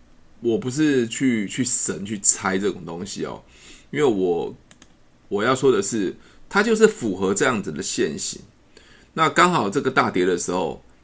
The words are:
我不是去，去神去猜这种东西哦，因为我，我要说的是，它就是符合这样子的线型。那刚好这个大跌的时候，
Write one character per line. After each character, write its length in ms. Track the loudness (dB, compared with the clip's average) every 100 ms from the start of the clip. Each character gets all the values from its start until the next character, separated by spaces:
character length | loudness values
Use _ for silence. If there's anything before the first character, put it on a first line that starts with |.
| -20 -20 -20 -6
我 160 | -2 -2
不 140 | -2
是 360 | 0 2 2 0
去， 400 | 0 0 0 -2
去 160 | -2
神 440 | 0 0 -2 -4 -6
去 120 | -2
猜 360 | 0 0 0 -2
这 140 | -2
种 120 | -4 -8
东 180 | -10
西 220 | -10 -8 -8
哦， 160 | -10 -16 -20 -20 -20 -10
因 80 | 0
为 60 |
我， 500 | 2 2 2 0 -4 -10 -20 -20 -20 _ _ _ -6
我 140 | -2
要 120 | 2
说 160 | 4 4
的 120 | 4
是， 340 | 2 0 -2 -4 -14 -20 -4
它 140 | 0
就 120 | 2
是 140 | 4 4
符 260 | 2 -4
合 200 | -2 0
这 100 | 2
样 180 | 2 0
子 80 | -4
的 120 | -8
线 360 | -6 -2 -2 -4
型。 220 | -8 -10 -16 _ _ -20 -20 -20 _
那 160 | 0 2
刚 240 | 4 4
好 160 | 4 0
这 100 | 0
个 120 | 0
大 200 | 2 2
跌 140 | 2
的 140 | 2 0
时 120 | 0
候， 320 | -2 -2 -6 -14 _